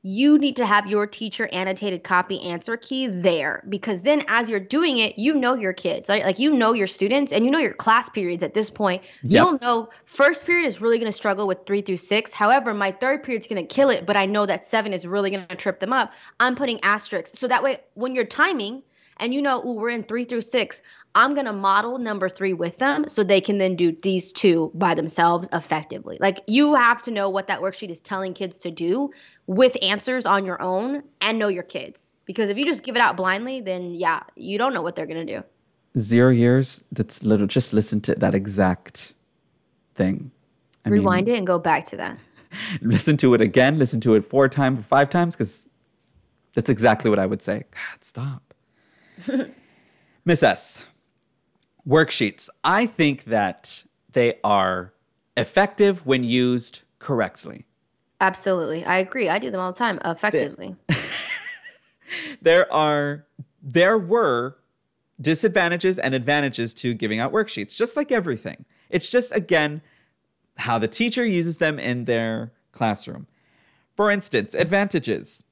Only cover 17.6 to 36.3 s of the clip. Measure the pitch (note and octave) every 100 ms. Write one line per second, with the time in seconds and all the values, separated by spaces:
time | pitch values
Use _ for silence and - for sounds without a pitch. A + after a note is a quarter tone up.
17.6 | C4+ - _ - B3+ B3+ A3 - E4+ D#4
18.6 | G3+ C4 _ _ _ - A#3 C4+ C#4+ B3
19.6 | B3 A3+ A3+ A#3 - A3+ A#3+ A#3+ G#3+ B3+
20.6 | G3+ - _ - _ G#3 B3+ C#4+ C4 G3+
21.6 | G3 G3 A3+ B3+ A3+ G#3 F#3 - F#3+ F3
22.6 | E3+ - C4 D4 D4 - F#3+ G3 G3 G3+
23.6 | F#3+ F3 F3 D#3+ G3 F#3 - - G3+ E3
24.6 | D#3 E3 F#3 D#3 D#3+ - E3+ E3+ F3+ E3+
25.6 | - D#3 D3+ C#3 - - G3 F#3+ - A#3+
26.6 | D4 D4 A#3+ A#3+ - G#3 G3 F#3+ G3 F3+
27.6 | F#3 F#3+ G3+ E3 - F#3+ F#3+ F3+ F#3+ -
28.6 | F3 E3 E3+ A3+ C#4+ - - _ - F#3
29.6 | B3+ B3 F#3+ G3+ B3+ B3+ G#3 G3 F#3+ F3
30.6 | F#3 F#3 A#3+ C#4+ - _ G3+ A3+ G#3 F3+
31.6 | E3+ - - - - _ - F#3+ G#3 G3+
32.6 | D4 C4 - A#3+ A3+ F3+ F#3 F#3+ B3 C4
33.6 | F#3+ F#3 F3 E3+ E3+ E3 - - F3+ G3+
34.6 | C4 A#3 E3 E3+ D#3 D#3+ D#3+ G#2+ - _
35.6 | _ _ _ - G#2+ A#2 B2+